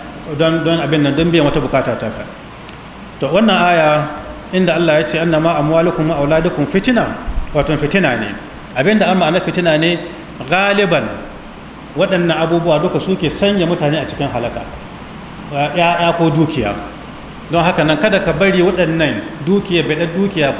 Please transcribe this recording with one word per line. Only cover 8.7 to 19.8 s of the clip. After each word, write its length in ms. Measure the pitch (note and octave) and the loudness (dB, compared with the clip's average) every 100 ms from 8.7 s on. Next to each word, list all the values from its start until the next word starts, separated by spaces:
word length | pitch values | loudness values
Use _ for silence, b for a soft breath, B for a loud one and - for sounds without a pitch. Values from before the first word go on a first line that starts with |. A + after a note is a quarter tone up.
| B2 | -2
Abin 160 | C#3+ G#3+ | 2 4
da 140 | F3 | 4
an 80 | F#3 | 2
ma'ana 240 | D#3+ F3 | 2 0
fitina 320 | F3+ E3 F3 D3+ | 0 0 2 4
ne, 220 | E3 E3+ - - - - B2+ | 2 0 -4 -14 -16 -12 -2
galiban 540 | F3 G3+ G3+ G3+ E3 G#2+ - - - - - - - - C#3+ | 2 2 2 2 2 0 -8 -12 -14 -16 -18 -18 -18 -8 -2
waɗannan 320 | F#3 F#3 E3+ | 0 2 2
abubuwa 480 | D#3 E3 E3+ E3+ D3+ | 0 2 2 2 2
duka 160 | F3 D#3+ | 0 -2
suke 260 | - F#3+ D#3 | -2 -2 -2
sanya 380 | - G3+ G3+ E3 | 0 0 2 0
mutane 320 | F3 D3 D#3 | 0 0 -2
a 60 | B2 | -4
cikin 240 | - C#3+ | -4 -4
halaka, 320 | A#2 A#2 A2 G2 - - - - - - - - | -4 -4 -6 -10 -12 -14 -16 -16 -16 -16 -16 -6
ya'ya 640 | C#3+ D3 D#3+ E3+ E3+ E3+ E3+ | -2 0 2 2 2 2 2
ko 120 | E3 | 2
dukiya. 440 | D3+ D#3 C3+ G#2 G2+ - - - - - - - | 2 2 0 -2 -4 -8 -14 -16 -16 -16 -16 -2
Don 120 | E3 E3+ | 2 2
haka 160 | F3 | 2
nan 140 | D#3 D#3 | 2 2
kada 240 | G#3+ G3 | 2 2
ka 100 | - | 2
bari 280 | D3+ G3 F3+ | 2 2 4
waɗannan 840 | F3 F3 E3 D#3+ D3+ A2 - - C#3+ | 4 2 2 2 0 -2 -6 -6 0
dukiya, 360 | G3+ G3 F3 | 0 2 0